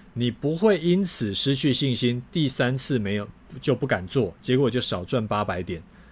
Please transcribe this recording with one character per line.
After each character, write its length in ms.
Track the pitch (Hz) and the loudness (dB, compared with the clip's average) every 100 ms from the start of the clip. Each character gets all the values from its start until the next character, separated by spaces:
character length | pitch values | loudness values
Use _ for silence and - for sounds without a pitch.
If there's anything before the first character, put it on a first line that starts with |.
| - | -14
你 180 | 117 120 | -4 -4
不 240 | 113 143 | -2 -4
会 240 | 165 220 180 | 0 2 2
因 240 | 170 185 | 2 2
此 300 | 185 - 107 | 4 4 4
失 200 | 95 139 | 0 0
去 180 | 135 147 | 2 2
信 240 | 123 139 | 2 0
心， 280 | 117 120 123 - | 0 0 -2 -6
第 160 | 175 143 | -2 0
三 280 | - 127 | 0 0
次 220 | 131 - 127 | 2 2 2
没 180 | 101 | -2
有， 120 | 104 101 - - 127 | -4 -6 -14 -18 -6
就 140 | - | -2
不 100 | 120 | 0
敢 220 | 135 98 90 | 0 -2 -2
做， 280 | 139 92 - | -2 -2 -4
结 160 | - 127 | 0 2
果 120 | 127 | 2
就 120 | 120 | 0
少 220 | - 92 | -2 -4
赚 240 | 90 123 107 | -2 -4 -2
八 160 | 104 | -2
百 180 | 104 90 | -2 -4
点。 220 | 90 82 - - - | -6 -8 -10 -20 -20